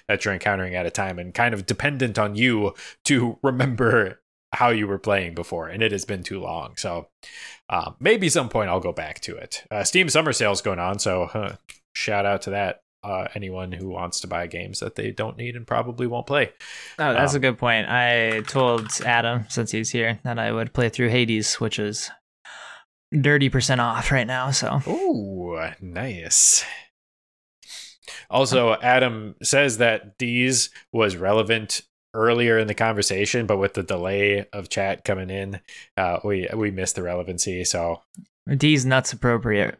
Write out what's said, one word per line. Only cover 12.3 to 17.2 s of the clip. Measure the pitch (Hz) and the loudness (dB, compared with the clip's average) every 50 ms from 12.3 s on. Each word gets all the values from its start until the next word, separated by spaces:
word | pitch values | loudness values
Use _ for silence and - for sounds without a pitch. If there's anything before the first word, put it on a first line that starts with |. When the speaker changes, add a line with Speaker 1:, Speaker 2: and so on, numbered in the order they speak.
| 101 95 - | 0 0 -2
Speaker 1:
to | - | -4
that. | 98 101 101 92 90 - _ _ _ _ - | -4 -2 -2 -2 -4 -8 _ _ _ _ -10
Uh, | 104 98 92 92 - - | -6 -6 -6 -6 -6 -8
anyone | 104 101 95 92 92 92 92 90 | -10 -10 -8 -8 -8 -8 -8 -8
who | 90 92 95 | -8 -8 -8
wants | 90 90 90 87 - - | -6 -6 -6 -6 -6 -8
to | - | -8
buy | 92 90 85 87 | -6 -6 -6 -6
games | 85 - 85 90 98 98 - | -6 -8 -10 -10 -8 -10 -8
that | 104 101 - | -8 -8 -8
they | - 107 107 | -6 -8 -6
don't | 107 - 107 110 - | -6 -6 -6 -8 -6
need | 110 117 120 117 | -8 -10 -10 -10
and | 120 113 | -12 -8
probably | - 117 117 117 120 117 120 127 | -4 -2 -2 -2 -2 -4 -4 -4
won't | 120 120 117 120 | -4 -2 -4 -4
play. | - 143 147 123 - - _ - - - - - - - - | 0 2 2 2 2 -2 _ -18 -16 -16 -16 -16 -16 -6 -2
Speaker 2:
Oh, | 156 143 120 | 0 2 4
that's | - | 4